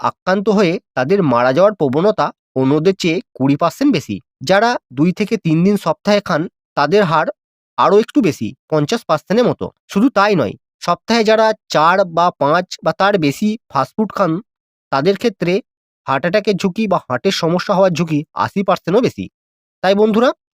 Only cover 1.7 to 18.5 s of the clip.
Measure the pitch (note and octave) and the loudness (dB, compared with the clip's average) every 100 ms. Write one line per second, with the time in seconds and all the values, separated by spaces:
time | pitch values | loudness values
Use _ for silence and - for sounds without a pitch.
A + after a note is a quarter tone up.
1.7 | G#3+ C#3+ C#3 G3+ G3 D3+ - _ C3 C3 | 2 -2 0 0 0 -4 -6 _ -2 0
2.7 | D3+ E3+ F#3+ E3 E3 - - C3+ C#3+ E3+ | 2 0 -2 -2 -4 -6 -4 0 2 0
3.7 | - C#4+ F#3 - G2 - _ C3+ F#3+ A#3 | 0 0 0 -4 -10 -12 _ 0 2 2
4.7 | - - B2+ E3+ F3 G#3 A3+ E3 D#3 F#3 | -2 -8 -2 0 0 -4 -4 0 2 2
5.7 | G3+ E3+ D3+ - G#3 - D#3 E3+ - _ | 0 -2 -4 0 -2 0 -4 -4 -10 _
6.7 | - D3 G3+ F3+ D#3 F3 - _ _ _ | -2 2 2 2 0 -2 -6 _ _ _
7.7 | - C#3+ G3+ A3+ D4 E3 - G#2 - _ | 0 4 4 2 0 0 -2 -8 -10 _
8.7 | D#3 D3 A#3 - D#3 - G#3+ A3 B2+ F#2 | -2 -2 -4 -4 -4 -2 0 0 -2 -8
9.7 | - _ G3 C4 G3+ G3+ F#3+ G#2+ - _ | -12 _ 0 0 2 2 2 -2 -6 _
10.7 | _ - F3 - A#3 G#3+ A3 A3 G#3+ _ | _ -6 -6 -2 0 2 2 2 -2 _
11.7 | - D#3+ F#3+ F#3+ E3 F3 - C#3 E3+ F3+ | 0 2 2 0 0 0 0 0 0 -4
12.7 | - E3 - F#3+ G3+ D3 - G#3 G#3+ _ | -6 -6 -2 0 0 -2 -2 -4 -4 _
13.7 | C3+ C3 - G#3+ - F3+ E3 - _ _ | -4 -4 -4 -6 -2 -2 -4 -8 _ _
14.7 | _ _ C#3 D#3+ G#3 A#3+ - F3 F#3+ - | _ _ -2 0 0 -4 -4 -4 -4 -6
15.7 | _ _ _ - C3+ F3 G#3+ G#3 G3 G3 | _ _ _ -6 -4 0 -2 0 -2 -2
16.7 | F3 A3 E3+ - B2+ G3 - E3 F3 - | -2 -2 -2 -2 -4 -4 -2 -2 -2 -2
17.7 | F#3 F#3+ D#3 E3+ D3+ D#3+ - G#3+ | 0 2 0 -2 -4 -4 -6 -4